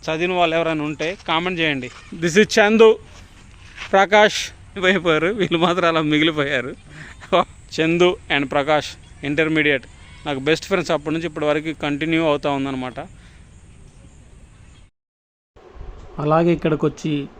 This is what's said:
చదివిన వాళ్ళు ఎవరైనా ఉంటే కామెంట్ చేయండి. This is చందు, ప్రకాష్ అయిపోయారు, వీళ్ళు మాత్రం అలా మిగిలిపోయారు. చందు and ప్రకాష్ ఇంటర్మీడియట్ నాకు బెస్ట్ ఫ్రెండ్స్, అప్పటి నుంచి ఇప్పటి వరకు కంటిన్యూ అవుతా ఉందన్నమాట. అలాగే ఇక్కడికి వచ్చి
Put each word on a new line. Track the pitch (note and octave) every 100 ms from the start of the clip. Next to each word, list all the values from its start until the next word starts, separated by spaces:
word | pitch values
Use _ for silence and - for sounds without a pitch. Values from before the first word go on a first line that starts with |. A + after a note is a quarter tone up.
| -
చదివిన | D#3+ F3+
వాళ్ళు | F3+ E3+ D#3+
ఎవరైనా | E3 D#3
ఉంటే | D3+ D3 D#3 G3 -
కామెంట్ | D#3+ F3+ F3+
చేయండి. | E3 C#3 B2 - - E3+
This | E3 E3
is | G#3+ -
చందు, | G#3 A3 A3 - - - - - - - - - -
ప్రకాష్ | F#3+ G3 G#3 G#3 - - - - G3+ F#3
అయిపోయారు, | F#3+ E3+ D#3 E3
వీళ్ళు | A3+ E3+ E3+
మాత్రం | F3 F3 F3
అలా | E3
మిగిలిపోయారు. | D3+ D3+ D#3+ D3+ C#3+ C#3 B2 - - - - - - - - - - -
చందు | D#3+ E3+ F3+ F3+ - D3
and | C#3
ప్రకాష్ | D3 C#3 D3+ - - - -
ఇంటర్మీడియట్ | C#3+ D3 D#3 D#3 D3 C3+ - - - - D3+
నాకు | C#3
బెస్ట్ | C3+ D#3+ -
ఫ్రెండ్స్, | G3 -
అప్పటి | D#3 D3+
నుంచి | D#3+ E3
ఇప్పటి | D3+ D3
వరకు | D3+ D#3
కంటిన్యూ | D3+ D3+ C#3+ D#3+ D#3+ D#3+
అవుతా | D3 D3
ఉందన్నమాట. | C#3 C3+ C3 B2+ B2+ E3+ - - - - - - - - - - - - - - - - - - _ _ _ _ _ _ _ - - - - - -
అలాగే | D3 D#3+ E3+
ఇక్కడికి | E3 E3+ D3+ D#3
వచ్చి | C#3 E3 D3 C#3